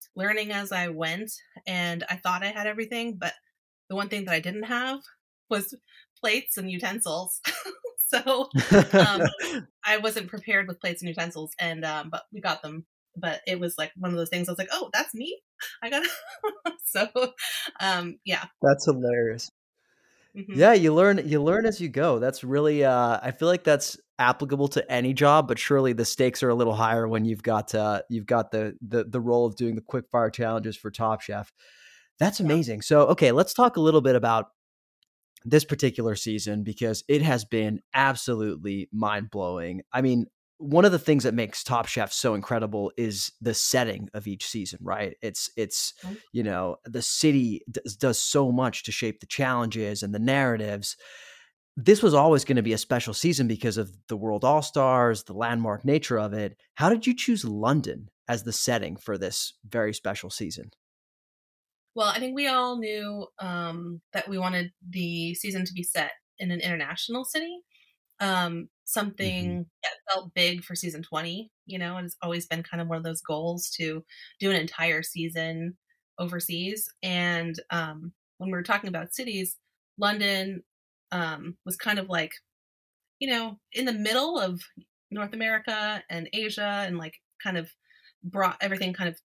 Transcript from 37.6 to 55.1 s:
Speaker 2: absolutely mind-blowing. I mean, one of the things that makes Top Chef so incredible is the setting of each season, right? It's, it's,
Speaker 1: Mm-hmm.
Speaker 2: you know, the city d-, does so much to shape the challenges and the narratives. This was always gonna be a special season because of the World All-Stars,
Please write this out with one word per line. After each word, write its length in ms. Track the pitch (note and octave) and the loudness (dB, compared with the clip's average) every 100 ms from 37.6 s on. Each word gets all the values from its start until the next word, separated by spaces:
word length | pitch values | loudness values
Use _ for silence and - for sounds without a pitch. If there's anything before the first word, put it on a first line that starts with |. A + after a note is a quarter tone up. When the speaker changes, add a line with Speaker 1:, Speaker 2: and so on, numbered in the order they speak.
| G#2+ G#2+ _ | 0 -2 _
Speaker 2:
absolutely 960 | C3 C3+ B2+ - A2+ G#2+ D2+ G2 G2 F2+ | 2 2 0 -2 -2 -2 -4 -4 -6 -6
mind-blowing. 880 | G#2+ G#2 G#2 G#2 G#2 F2+ F2+ E2+ F2+ - | -4 -2 -2 -6 -6 -4 -4 -6 -8 -6
I 80 | B2+ | 0
mean, 260 | C3 A#2+ - _ _ - | 2 2 0 _ _ -12
one 260 | D3 D#3+ | 2 6
of 80 | G3+ | 6
the 60 | E3+ | 6
things 260 | D#3 C#3+ | 4 4
that 100 | A#2+ | 4
makes 280 | A#2 G#2+ - | 0 -4 -6
Top 240 | - A#2+ A2+ | -2 -2 0
Chef 260 | B2 G2+ | -2 -2
so 220 | - B2 | 0 0
incredible 560 | G#2 - A#2 G#2+ G#2 G2+ - | 0 -2 -2 -2 -2 -4 -2
is 360 | A2+ G2 - - | -4 -2 -6 -4
the 140 | A#2+ | -2
setting 540 | A2 - C3 A#2 G2 G#2 | 0 2 2 0 -4 -8
of 120 | G#2+ G#2 | -10 -8
each 200 | G2 - | -8 -6
season, 320 | A2+ F#2 F2+ | -6 -8 -8
right? 340 | F#2 G2+ G#2 - | -6 -4 -4 -6
It's, 300 | A2 - - - | -10 -6 -8 -4
it's, 360 | G#2 - - - | -4 -2 -6 -8
Speaker 1:
Mm-hmm. 120 | F3+ G#3 _ | -14 -14 _
Speaker 2:
you 100 | A#2+ | -4
know, 340 | G#2+ F2+ F#2 - | -2 -2 -4 -6
the 180 | A#2+ A#2 | -8 -6
city 600 | - - D#3 C#3 A#2+ G2+ - | -4 2 4 4 2 -2 -8
d-, 100 | - A#2 G2+ | -12 -10 -2
does 220 | C3+ A2+ | 0 0
so 300 | - D3 C3+ | 2 2 4
much 340 | B2 B2+ - | 2 0 -2
to 80 | - | -6
shape 280 | - A2+ G#2+ | -4 -4 -6
the 60 | - | -8
challenges 760 | - C3 B2 A2+ A2 G#2 G#2 | -2 0 0 -2 -2 -4 -4
and 120 | G2+ | -4
the 40 | G#2 | -2
narratives. 800 | A#2+ C#3 C3 A2 G#2 G2+ G2 - - - - - _ _ _ - | 2 2 2 0 -2 -4 -6 -10 -16 -20 -20 -20 _ _ _ 2
This 260 | A#2 G#3 | 6 8
was 120 | G#3 | 10
always 300 | D3 D#3 D3 | 8 8 6
gonna 180 | - B2+ | 6 2
be 100 | A2 | 4
a 60 | A2 | 0
special 340 | - B2 A2+ | 0 -2 -2
season 340 | G#2 E3+ C#3 A#2+ | 0 2 2 2
because 280 | A2 A#2 G#2 | 0 -2 -2
of 180 | G2 F#2 - | -6 -8 -10
the 80 | G#2+ | -6
World 280 | A2 G#2 | -2 2
All-Stars, 800 | B2+ D3+ C#3+ C#3+ C3 B2+ A#2+ | 4 4 2 2 4 6 4